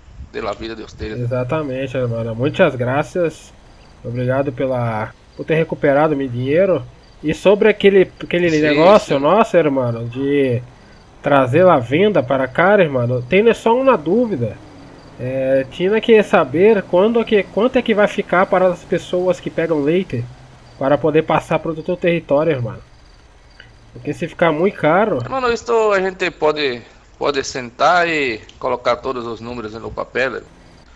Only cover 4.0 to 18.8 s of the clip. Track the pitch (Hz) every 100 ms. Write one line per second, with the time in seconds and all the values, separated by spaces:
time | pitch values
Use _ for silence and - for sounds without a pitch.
4 | 120 120 123 131 143 123 131 127 117 107
5 | 110 - - - 147 160 160 - 147 139
6 | 156 139 135 120 131 156 196 156 120 -
7 | - - 151 - 180 202 214 208 202 196
8 | 180 - 151 175 175 156 151 147 170 208
9 | - 143 147 196 220 175 151 135 120 117
10 | 117 123 139 143 135 120 - - - -
11 | - - 143 139 127 147 180 151 120 147
12 | 208 175 123 135 127 - 180 208 165 127
13 | 120 127 123 185 226 - 226 240 269 214
14 | 147 214 240 165 113 92 - - - -
15 | - - 127 131 131 135 131 - 185 220
16 | 226 220 196 196 143 147 202 208 - 175
17 | 214 233 220 214 180 - 240 254 233 208
18 | 202 - - 175 196 185 185 170